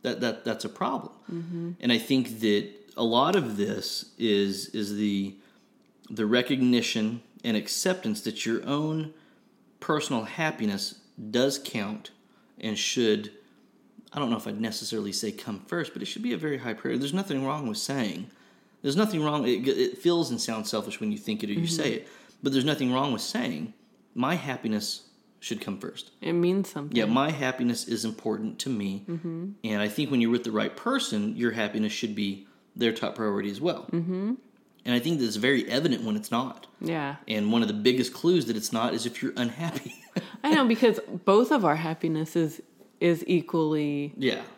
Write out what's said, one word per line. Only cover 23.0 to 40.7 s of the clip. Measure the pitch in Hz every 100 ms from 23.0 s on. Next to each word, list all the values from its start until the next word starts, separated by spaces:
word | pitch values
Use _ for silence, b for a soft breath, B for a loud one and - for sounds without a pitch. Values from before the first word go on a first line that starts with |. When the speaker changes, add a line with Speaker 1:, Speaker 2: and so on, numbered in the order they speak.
| 143
Speaker 1:
with | 113
saying, | - 233 240 78 80 - _ _ _
"My | - 131 170
happiness | 135 127 117 107 - - - _ _ _
should | - 107
come | - 95
first." | - - - _
Speaker 2:
It | -
means | 170 175 190 190
something. | 151 143 117
Speaker 1:
Yeah, | 107
my | 123 147
happiness | 147 131 127 120 117 -
is | 113 113
important | 110 110 104 110 -
to | 135
me. | 113 101 98 101
Speaker 2:
Mm-hmm. | 170 170 165 180 202
Speaker 1:
And | 113 104
I | 104
think | 104 143
when | 131
you're | 117
with | 117
the | 120
right | 107 107 -
person, | - 262 - 107 104 -
your | 117
happiness | 113 104 107 107
should | - 113
be | 104 101 98 b b b -
their | 117
top | 113 120 -
priority | 107 98 101
as | 101
well. | 165 - -
Speaker 2:
Mm-hmm. | 170 170 185 208 254 _ _ _ _ -
Speaker 1:
And | 123
I |
think | 120 160
that's | 117 107
very | 123 135 -
evident | 123 160 120
when | 113 107
it's | -
not. | 117 131 - - _
Speaker 2:
Yeah. | 160 165 143 143 -
Speaker 1:
And | 107 104
one | 117
of | 107
the |
biggest | 104 110 127 120
clues | - 170 180 117
that | 110
it's | -
not | 120 117
is | 117 117
if | -
you're | 135 -
unhappy. | 120 127 170 - - - - -
<laughs> | - -
Speaker 2:
I | 285
know, | 311
because | 254